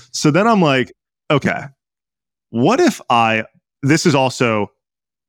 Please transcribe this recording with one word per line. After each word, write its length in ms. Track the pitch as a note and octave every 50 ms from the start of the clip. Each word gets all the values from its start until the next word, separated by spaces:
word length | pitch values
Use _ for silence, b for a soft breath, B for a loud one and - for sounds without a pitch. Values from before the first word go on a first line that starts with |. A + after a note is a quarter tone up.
| - _
So 200 | - - - D#3
then 160 | C#3+ E3+ G#3
I'm 140 | A#3 A3+ G3+ E3+
like, 280 | D3 C3+ C3 B2 - - _ _ _ _ _ _ -
"Okay, 360 | D#3 C#3 - - F2 - - C#3 - _ _ _ _ _ _ _ _ _ _ _ _ _ _ _
what 300 | - A#2 B2 E3+ A#3+ D#4
if 200 | F4+ C#4+ - - - -
I," 340 | B2 A#2 A#2 A2+ A2 A2 A2 - _ _ _ _ _ _ -
this 220 | C3+ D3+ D#3+ -
is 80 | F3+ C#3+
also 560 | C#3+ C3+ B2+ - - C3 A#2 A2 G#2+ G2+ - _ _ _ _ _ _ _ _ _ _ _